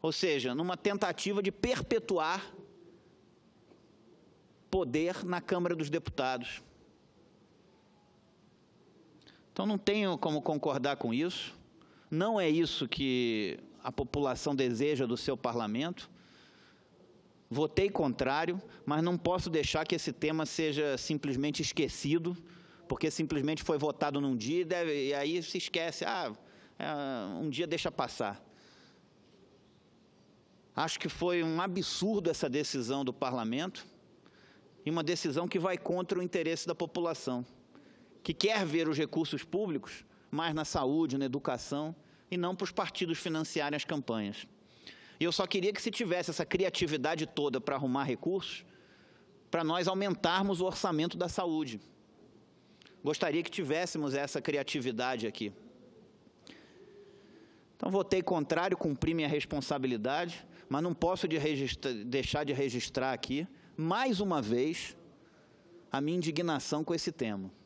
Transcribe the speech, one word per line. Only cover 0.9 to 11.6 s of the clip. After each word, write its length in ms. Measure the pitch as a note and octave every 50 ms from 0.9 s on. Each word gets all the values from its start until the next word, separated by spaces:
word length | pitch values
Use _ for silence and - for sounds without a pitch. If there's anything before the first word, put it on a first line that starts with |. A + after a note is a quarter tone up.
| G3+ G3 G3+ F#3 D#3+ - - G3 G3+ G3+ G3+
de 100 | G3 F#3+
perpetuar 1000 | - - A#3+ B3 - - - A#3+ A3+ A3+ - G3 E3+ D#3 D#3+ F3 G3 - - - - - - - - - - - - - - - - - - - - _ - _ - - - - - - - - - - - - - - - - - - - - - - -
poder 540 | - F#3+ F3+ B2+ A#2+ D#3 D#3+ E3+ F#3 - -
na 160 | F3+ F3+ F3
Câmara 340 | - - F#3+ F3+ F3 F3+ F3
dos 160 | D#3+ D#3 C#3+
Deputados. 720 | D3 E3 - - - - C3+ C3 C3 B2 A#2+ - - - - - - - - - - - _ - _ - - - - - - - - - - - - - _ - - - _ _ _ - _ _ _ _ - - _ _ - _ - - - - - - - - - - - - - - - _ _
Então, 140 | - G3
não 100 | G#3 G#3+
tenho 400 | G3 G#3 - G3+ G#3+ G#3 F#3+ F3
como 240 | C#3 - E3 D3+ D3+
concordar 560 | - - D3+ D3 - D#3 C3+ C3+ B2 C#3+ C#3
com 160 | C3+ - B2 A2+
isso. 420 | B2 D#3 F3+ F#3 - - - - -